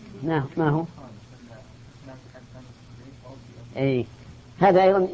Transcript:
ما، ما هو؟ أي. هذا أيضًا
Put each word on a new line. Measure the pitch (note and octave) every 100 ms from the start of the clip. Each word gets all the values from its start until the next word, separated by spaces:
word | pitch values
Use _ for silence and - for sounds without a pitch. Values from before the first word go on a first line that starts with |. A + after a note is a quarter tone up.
| - -
ما، | C3 D#3+ C3 -
ما | D#3
هو؟ | D3+ E3+ - - - - - A#2 A2+ - - - - C3+ B2+ - C3 B2 B2 B2+ B2 - A#2+ C3 C3 B2+ C3 - - - B2+
أي. | C3+ B2+ A2 - - - - -
هذا | F#3+ F3+
أيضًا | F#3+ G3 F#3